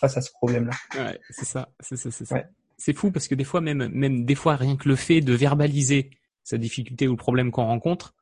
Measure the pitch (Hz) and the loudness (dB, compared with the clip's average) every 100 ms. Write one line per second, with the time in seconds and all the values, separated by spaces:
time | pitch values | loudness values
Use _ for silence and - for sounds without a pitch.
0 | 135 127 131 - 120 120 120 123 - 135 | 0 0 -6 -2 0 0 -2 -6 -8 -8
1 | 120 - - - - 135 127 _ - 127 | -6 -8 -14 -12 -10 -8 -10 _ -12 -10
2 | 131 - 120 127 170 _ _ - - 143 | -10 -10 -4 -4 -4 _ _ -6 -4 0
3 | 208 175 - 135 135 175 160 143 123 127 | 0 -2 -2 -2 -2 -2 -2 -2 -2 0
4 | 139 127 120 139 165 143 131 135 135 131 | 0 2 2 2 2 2 0 0 2 2
5 | - 165 135 120 143 147 147 143 127 139 | 4 4 4 4 4 4 2 2 2 2
6 | 135 _ _ _ - 117 113 - 113 123 | 0 _ _ _ -6 -4 -4 -6 -8 -2
7 | 135 120 - 127 123 117 113 117 170 180 | 0 2 2 2 2 0 0 0 0 -2
8 | - _ | -6 _